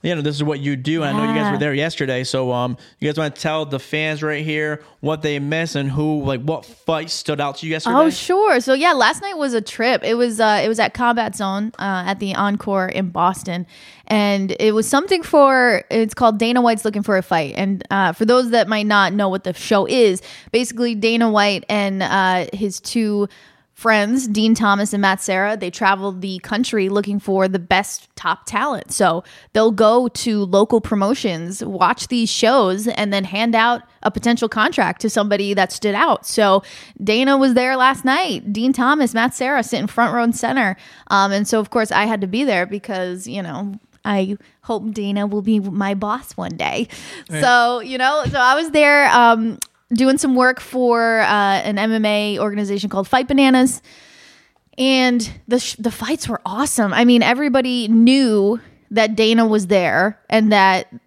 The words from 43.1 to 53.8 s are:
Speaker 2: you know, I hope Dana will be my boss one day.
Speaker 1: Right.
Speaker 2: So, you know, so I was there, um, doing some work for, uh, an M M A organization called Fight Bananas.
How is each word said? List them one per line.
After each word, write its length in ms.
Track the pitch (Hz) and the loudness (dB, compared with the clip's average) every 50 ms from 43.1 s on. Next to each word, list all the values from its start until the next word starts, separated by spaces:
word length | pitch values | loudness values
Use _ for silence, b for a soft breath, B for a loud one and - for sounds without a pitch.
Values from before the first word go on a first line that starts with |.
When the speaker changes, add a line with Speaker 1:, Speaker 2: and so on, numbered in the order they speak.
| 180 185 185 | -8 -10 -12
Speaker 2:
you 160 | 226 240 202 | -12 -10 -10
know, 320 | 185 170 147 131 202 202 196 208 _ _ _ _ _ | -10 -10 -10 -10 -10 -10 -12 -14 _ _ _ _ _
I 320 | 208 202 196 190 190 202 202 b b b b | -2 0 0 0 -2 -4 -10 b b b b
hope 300 | _ - 240 208 202 220 208 | _ -6 -6 -6 -4 -6 -6
Dana 320 | 214 202 202 202 202 202 | -6 -6 -4 -2 -2 -2
will 160 | 208 202 208 190 | -2 -2 -2 0
be 160 | 220 220 214 | 2 0 0
my 360 | 190 196 175 202 196 196 202 | 0 -2 -4 -4 -2 -2 -2
boss 380 | 196 208 208 214 262 - - - | -4 -4 -4 -6 -6 -8 -14 -12
one 180 | - 180 175 175 | -10 -10 -10 -6
day. 320 | - - 71 67 - 240 - B B B B B 349 B B | -6 -4 -4 -4 -4 -6 -8 B B B B B -20 B B
Speaker 1:
Right. 100 | 170 156 | -4 0
Speaker 2:
So, 380 | 285 247 247 247 240 240 247 240 | 2 4 4 4 4 2 -2 -4
you 180 | 220 247 262 | -6 -8 -6
know, 280 | 254 254 262 294 302 285 - | -2 0 0 0 0 -2 -2
so 80 | - 277 | -2 2
I 140 | 247 254 262 | 2 4 4
was 160 | 294 330 320 | 2 0 0
there, 360 | 285 302 294 285 285 285 285 254 | 2 4 6 6 6 6 6 6
um, 460 | - 240 240 233 226 220 220 226 208 - - _ _ _ _ _ 240 | 6 6 6 6 4 4 0 -4 -6 -8 -14 _ _ _ _ _ 0
doing 240 | 226 262 262 269 | 2 4 4 4
some 180 | 285 - 269 254 | 2 2 2 2
work 240 | 254 254 254 254 - | 4 4 2 2 0
for, 580 | - - - 254 254 240 233 233 226 226 226 226 | -8 -8 -4 0 2 2 2 2 2 2 2 2
uh, 60 | 214 - 208 208 202 196 196 - | 2 2 2 2 2 2 0 0
an 180 | - 202 208 | -2 -4 -4
M 140 | 196 208 220 | -2 -2 0
M 140 | 220 220 214 | 0 0 0
A 340 | 214 208 208 208 208 208 - | 0 0 0 0 -2 -2 -2
organization 500 | - 208 202 208 208 196 202 202 196 202 | -2 -2 -2 -4 -4 -4 -4 -4 -4 -4
called 180 | - 196 196 - | -4 -4 -2 0
Fight 180 | - 254 262 | 0 0 0
Bananas. 540 | 254 285 269 277 269 262 254 254 269 - - | 0 2 4 4 4 6 4 4 2 0 -4